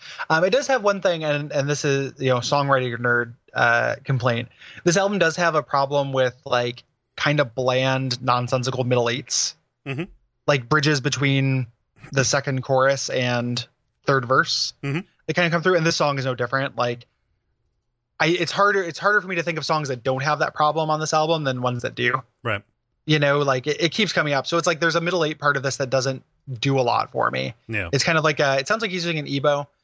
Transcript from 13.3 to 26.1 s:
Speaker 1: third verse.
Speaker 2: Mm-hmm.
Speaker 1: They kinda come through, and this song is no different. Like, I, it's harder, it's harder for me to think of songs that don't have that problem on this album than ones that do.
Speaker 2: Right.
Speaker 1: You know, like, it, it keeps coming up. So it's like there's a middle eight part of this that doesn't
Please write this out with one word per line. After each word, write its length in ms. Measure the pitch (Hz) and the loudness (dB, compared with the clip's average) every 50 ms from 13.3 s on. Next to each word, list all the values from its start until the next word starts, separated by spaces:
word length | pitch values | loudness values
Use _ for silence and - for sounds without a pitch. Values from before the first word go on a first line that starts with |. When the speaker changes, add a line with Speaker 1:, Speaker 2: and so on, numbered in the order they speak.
| 123 120 120 120 120 120 - - _ _ _ _ _ _ _ | 0 -2 -2 -2 -4 -6 -6 -10 _ _ _ _ _ _ _
Speaker 1:
third 200 | - 139 135 123 | 0 0 0 2
verse. 480 | 117 131 147 165 - - - - - - _ | 2 2 2 2 0 -2 -4 -4 -6 -8 _
Speaker 2:
Mm-hmm. 200 | - 139 139 170 202 - _ _ _ - | -6 -6 -6 -6 -6 -10 _ _ _ -4
Speaker 1:
They 60 | 156 | 0
kinda 160 | 180 180 165 | 0 0 2
come 100 | 165 170 | 0 0
through, 140 | 160 185 185 | 2 2 2
and 100 | 170 160 | 4 2
this 100 | 165 156 | 2 0
song 220 | - 160 147 139 139 | 2 0 0 0 -2
is 80 | 127 | -2
no 80 | 135 127 | -4 -4
different. 420 | 110 123 120 135 135 139 135 92 | -4 -4 -2 -2 -2 -4 -4 -2
Like, 300 | - 123 123 120 120 - _ _ _ _ _ _ _ _ _ _ _ _ _ _ _ _ _ _ _ _ _ _ - | -2 -2 -2 -2 -6 -10 _ _ _ _ _ _ _ _ _ _ _ _ _ _ _ _ _ _ _ _ _ _ 0
I, 80 | 160 160 | 2 2
it's 240 | 175 165 170 - | 2 0 -2 -2
harder, 320 | - 190 202 202 196 196 180 | 0 2 2 4 4 2 0
it's 160 | 170 147 - | -2 -6 -2
harder 220 | 165 202 208 208 | 0 2 2 2
for 60 | 175 190 | 0 0
me 80 | 185 | -4
to 80 | 170 151 | -4 -2
think 140 | 170 165 156 | -2 -4 -4
of 80 | 139 | -2
songs 220 | - 160 156 151 131 | -2 -2 -2 -2 -4
that 140 | 131 120 - | -6 -4 -2
don't 200 | 135 131 131 135 | -2 -2 0 0
have 160 | 156 151 143 | 0 0 0
that 140 | 156 - - | 0 -2 0
problem 360 | - 151 151 147 160 156 156 | 0 0 2 2 0 0 0
on 100 | 151 156 | -2 -2
this 140 | 156 151 160 | -2 0 0
album 300 | 156 156 160 170 160 151 | 0 2 2 0 0 0
than 160 | 135 127 127 | -2 -2 -2
ones 220 | 123 123 123 120 120 | -2 -2 -2 -2 -4
that 120 | 120 113 | -6 -4
do. 260 | - 123 120 117 127 - - _ _ - | -2 0 0 0 -2 -6 -12 _ _ -6
Speaker 2:
Right. 200 | 117 104 101 - _ _ _ _ _ _ _ _ | -4 -4 -4 -6 _ _ _ _ _ _ _ _
Speaker 1:
You 120 | 156 156 151 | 0 2 4
know, 200 | 147 143 143 147 | 4 4 2 2
like, 260 | 143 139 131 131 - | 2 2 0 0 0
it, 120 | 147 143 - | -2 -2 0
it 100 | 170 160 | 0 -2
keeps 200 | - - 220 165 | 0 0 -2 0
coming 220 | - 175 156 147 143 | 0 0 0 2 0
up. 120 | 160 156 | -2 0
So 120 | - 170 170 | 0 -2 0
it's 100 | 160 180 | 2 0
like 120 | 165 143 | 0 2
there's 160 | 170 165 151 | 0 0 0
a 60 | 170 | 0
middle 220 | 165 175 185 175 156 | 0 0 0 0 0
eight 160 | 151 156 - | 0 -2 -2
part 160 | 143 143 139 135 | -2 -2 -2 0
of 60 | 127 | -2
this 140 | 135 - - | -4 -2 -2
that 120 | 139 120 | -2 0
doesn't 340 | 135 131 123 135 | 0 0 0 0